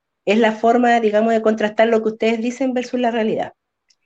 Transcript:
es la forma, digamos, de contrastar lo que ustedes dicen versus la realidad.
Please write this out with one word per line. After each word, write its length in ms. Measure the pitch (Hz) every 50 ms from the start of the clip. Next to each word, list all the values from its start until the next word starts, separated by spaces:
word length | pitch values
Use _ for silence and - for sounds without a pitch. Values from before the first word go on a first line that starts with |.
| _ _ _ _ _
es 140 | 190 202 226
la 140 | 233 220 220
forma, 460 | 220 - 226 240 240 240 240 233 233
digamos, 320 | 226 208 208 208 220 226 226
de 80 | 220
contrastar 460 | 220 220 220 220 214 214 214 - 226 226
lo 140 | 226 220 220
que 60 | 220
ustedes 300 | 220 - 220 226 233 220
dicen 320 | 220 247 247 - 269 262 247
versus 260 | 247 247 - - 247
la 100 | 247 226
realidad. 420 | 233 233 214 220 160 95 - - - _ _ _ _ _ _ _ _ _ _